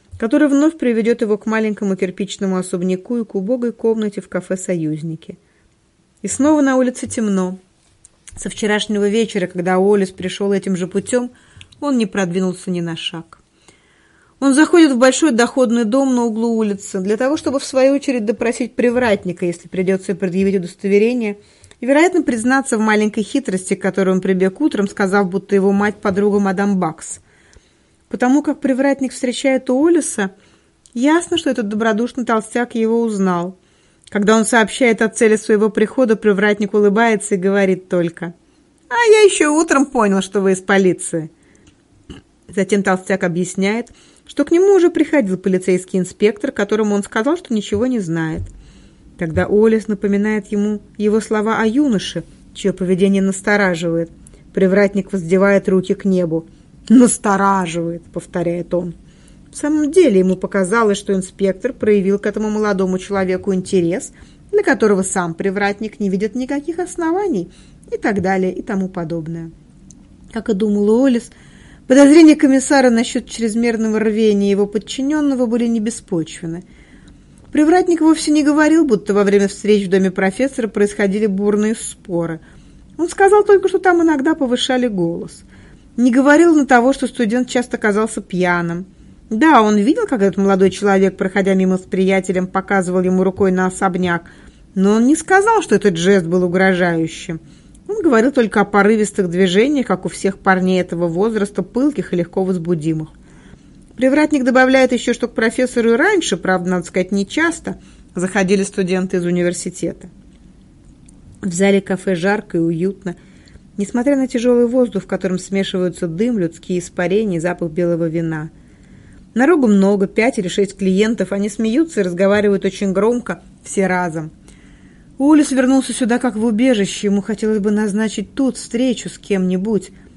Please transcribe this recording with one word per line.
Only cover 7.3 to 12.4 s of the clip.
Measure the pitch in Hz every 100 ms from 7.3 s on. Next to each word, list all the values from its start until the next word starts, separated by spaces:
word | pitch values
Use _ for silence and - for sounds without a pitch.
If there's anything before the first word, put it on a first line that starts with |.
| 196 180 185 _ _ _ _ _ _ - -
Со | 196
вчерашнего | - 214 208 - 208 202
вечера, | 220 220 208 180
когда | 180 175 185
Уоллес | 196 208 190
пришел | - 185 - 202
этим | 202 196 180
же | 180
путем, | 202 196 247 247 - _ - - _
он | 294 254
не | 208
продвинулся | 196 185 180